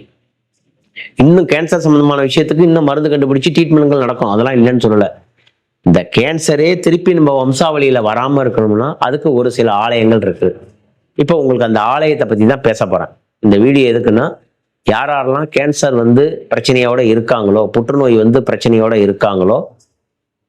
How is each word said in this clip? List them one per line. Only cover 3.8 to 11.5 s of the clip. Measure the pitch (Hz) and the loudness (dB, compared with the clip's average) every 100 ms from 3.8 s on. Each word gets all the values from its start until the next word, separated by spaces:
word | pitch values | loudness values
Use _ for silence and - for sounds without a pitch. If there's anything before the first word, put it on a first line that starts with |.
| 147 143 123 | 2 0 -2
நடக்கும், | 123 117 | -2 -2
அதெல்லாம் | 104 120 131 | 0 0 2
இல்லைன்னு | 117 123 113 | 2 2 0
சொல்லல. | 107 101 - _ _ _ _ _ _ - | 0 0 -4 _ _ _ _ _ _ 0
இந்த | 92 87 - | 0 0 -2
கேன்சரே | 127 160 156 147 160 180 | -2 -2 -2 0 0 0
திருப்பி | 170 170 180 | 0 0 0
நம்ம | 170 147 135 | 2 2 2
வம்சாவளியில | 131 131 170 151 139 127 | 0 0 0 0 0 0
வராம | 107 110 131 139 | 0 -2 0 0
இருக்கணும்னா | 127 101 110 104 131 175 | 0 0 0 0 -2 -4
அதுக்கு | 120 147 156 | -4 -2 -2
ஒரு | 123 123 | 0 -2
சில | 120 113 | 0 0
ஆலயங்கள் | 101 113 120 110 113 | 0 -2 0 2 2
இருக்கு. | 98 87 92 - - _ _ _ _ - | 0 -2 -4 -4 -18 _ _ _ _ -6
இப்ப | 143 170 | -2 0
உங்களுக்கு | 139 | 0